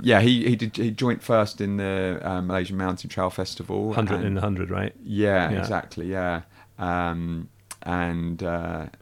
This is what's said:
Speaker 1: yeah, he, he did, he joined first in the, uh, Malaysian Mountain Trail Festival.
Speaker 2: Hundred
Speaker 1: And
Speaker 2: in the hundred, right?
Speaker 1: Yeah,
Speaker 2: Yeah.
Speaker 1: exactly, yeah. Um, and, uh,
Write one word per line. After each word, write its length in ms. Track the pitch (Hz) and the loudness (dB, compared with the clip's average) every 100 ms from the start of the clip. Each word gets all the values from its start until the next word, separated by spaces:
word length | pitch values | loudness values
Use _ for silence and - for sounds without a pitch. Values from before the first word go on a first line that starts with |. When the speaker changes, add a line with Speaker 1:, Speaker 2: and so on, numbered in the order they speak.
Speaker 1:
yeah, 180 | 120 104 | 6 8
he, 280 | 117 123 120 | 8 6 4
he 60 | |
did, 220 | 117 110 - | 2 0 -2
he 140 | 113 | -2
joined 300 | 104 123 117 | 0 0 0
first 380 | - 113 104 - | 2 4 4 0
in 160 | 101 101 | -2 0
the, 420 | 98 95 92 90 | 0 0 -2 -2
uh, 180 | - 92 | -2 -2
Malaysian 360 | 90 95 92 98 | 0 0 0 -2
Mountain 340 | 92 92 - | -2 -2 -6
Trail 200 | - 92 | -2 -2
Festival. 640 | - 90 - 87 98 107 | -2 -6 -6 -4 -2 0
Speaker 2:
Hundred 220 | 110 104 90 | 0 2 0
Speaker 1:
And 60 | 101 | 0
Speaker 2:
in 80 | |
the 60 | 95 | 0
hundred, 300 | 104 92 87 | 0 -2 -2
right? 240 | 95 98 - | -2 -4 -6
Speaker 1:
Yeah, 480 | 202 101 104 95 85 | -6 0 4 4 2
Speaker 2:
Yeah. 80 | 98 | 0
Speaker 1:
exactly, 480 | 101 98 - - 87 | -2 -2 -4 -8 -6
yeah. 360 | 95 90 85 - - - - | -2 -2 -4 -6 -20 -20 -8
Um, 680 | 90 87 85 85 85 82 - _ - - | -2 0 0 -2 -4 -6 -8 _ -20 -14
and, 600 | - 90 87 85 85 85 | -4 -2 -2 -2 -2 -4
uh, 420 | 87 85 85 85 73 - | -4 -4 -4 -6 -8 -10